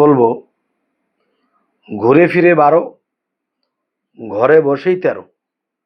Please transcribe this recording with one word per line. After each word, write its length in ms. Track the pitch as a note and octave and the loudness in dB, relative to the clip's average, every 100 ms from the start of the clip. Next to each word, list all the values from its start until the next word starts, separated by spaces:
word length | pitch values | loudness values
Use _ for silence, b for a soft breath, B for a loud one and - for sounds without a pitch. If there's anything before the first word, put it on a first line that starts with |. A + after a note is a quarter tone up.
বলবো, 260 | D3 C3+ A#2 B2+ - _ _ _ _ _ _ _ _ _ _ _ _ _ - | 2 2 0 -2 -12 _ _ _ _ _ _ _ _ _ _ _ _ _ -16
ঘুরে 360 | G#2 A2+ C#3+ F3 | -6 0 2 2
ফিরে 260 | F3+ F3 D#3+ | 2 0 2
বারো, 200 | D3 C3 - - _ _ _ _ _ _ _ _ _ _ _ - | 2 0 -2 -14 _ _ _ _ _ _ _ _ _ _ _ -20
ঘরে 380 | A2+ G#2+ B2+ D#3 | -12 -4 2 2
বসেই 380 | C#3+ C#3 F#3 F3+ | 2 -2 -4 -4
তেরো। 200 | D#3+ G2 - _ _ _ _ _ | -4 -8 -12 _ _ _ _ _